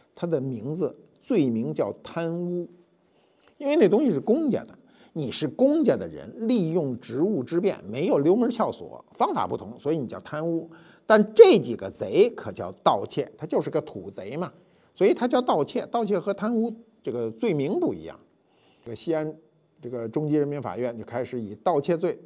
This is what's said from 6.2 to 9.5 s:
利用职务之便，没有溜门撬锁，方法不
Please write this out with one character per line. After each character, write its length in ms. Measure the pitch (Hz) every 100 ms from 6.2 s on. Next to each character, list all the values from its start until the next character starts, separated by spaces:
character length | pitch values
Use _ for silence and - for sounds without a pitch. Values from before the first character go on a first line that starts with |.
| 73 - 226
利 240 | 247 160
用 280 | 175 139 120
职 220 | - 120
务 220 | 190 180
之 180 | 123 170
便， 180 | 190 - 95
没 220 | 120 190
有 100 | 160
溜 180 | 147 214
门 140 | 233
撬 220 | 226 160
锁， 340 | - 85 60 -
方 180 | - 302
法 140 | 311
不 100 | 92